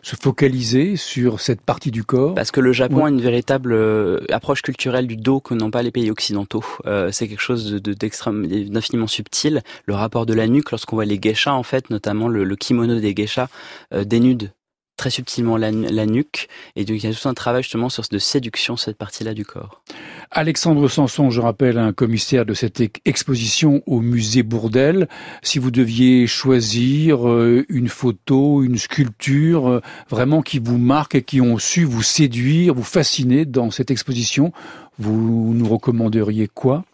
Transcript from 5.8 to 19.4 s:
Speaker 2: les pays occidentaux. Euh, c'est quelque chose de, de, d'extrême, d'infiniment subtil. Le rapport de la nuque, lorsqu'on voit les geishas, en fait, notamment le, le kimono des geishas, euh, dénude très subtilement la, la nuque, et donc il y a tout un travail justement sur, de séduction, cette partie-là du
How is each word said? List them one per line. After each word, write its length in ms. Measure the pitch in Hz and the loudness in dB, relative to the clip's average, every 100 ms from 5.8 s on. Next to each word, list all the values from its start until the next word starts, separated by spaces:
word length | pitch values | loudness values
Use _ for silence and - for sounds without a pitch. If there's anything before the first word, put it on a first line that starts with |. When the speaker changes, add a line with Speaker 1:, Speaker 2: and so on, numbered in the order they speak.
Speaker 2:
les 100 | 120 | -2
pays 180 | 120 110 | -2 -2
occidentaux. 540 | 107 - 101 98 107 - - | -2 -4 -4 -4 -6 -8 -10
Euh, 260 | - 101 92 | -4 -2 -2
c'est 160 | 101 110 | -4 -6
quelque 140 | 104 | -6
chose 320 | - 120 107 | -4 -4 -4
de, 60 | 104 | -6
de, 160 | 104 | -4
d'extrême, 520 | 101 107 - 117 104 87 101 101 | -4 -6 -6 -6 -4 -2 -4 -4
d'infiniment 380 | 107 - 120 110 | -4 -2 -2 -2
subtil. 560 | - 107 - 151 147 - - - | -6 -6 -4 -2 -2 -4 -12 -6
Le 80 | |
rapport 320 | 101 113 120 113 | -2 -2 -2 0
de 80 | |
la 120 | 110 113 | 0 2
nuque, 260 | 135 147 | 2 0
lorsqu'on 240 | 113 - 110 | -6 -4 -4
voit 100 | 104 | -2
les 120 | 101 | 0
geishas, 360 | 107 107 - | 0 0 0
en 80 | 135 | -2
fait, 260 | 123 131 - | -2 -4 -2
notamment 400 | 107 107 104 117 | -6 -4 -2 -2
le, 160 | 110 | 0
le 120 | 95 101 | -2 -4
kimono 440 | - 123 117 117 | 0 0 2 0
des 140 | 104 | 0
geishas, 340 | 101 104 - 127 - - - - | -2 -2 -2 -6 -8 -20 -20 -8
euh, 80 | - | -6
dénude 480 | 101 117 127 123 101 - _ _ _ - | 0 4 4 2 -2 -14 _ _ _ -8
très 140 | 131 | -6
subtilement 460 | 127 127 - 117 113 | -6 -6 -4 0 0
la, 140 | 110 | 0
la 340 | 110 - 107 | -2 -2 -2
nuque, 440 | 107 117 151 - - - - | 0 0 -2 -6 -12 -16 -14
et 100 | - | -8
donc 180 | 101 110 | -6 -4
il 60 | 110 | -4
y 40 | |
a 20 | |
tout 140 | 110 139 | -4 -4
un 60 | |
travail 280 | 127 123 123 | -4 -2 -2
justement 260 | 131 117 123 | -2 -4 -4
sur, 140 | - - | -4 -6
de 80 | 101 | -4
séduction, 580 | - 143 120 - - 120 | -2 -2 -4 -4 -4 -4
cette 200 | - 107 | -8 -8
partie-là 380 | 104 - 110 | -10 -10 -8
du 100 | 107 | -8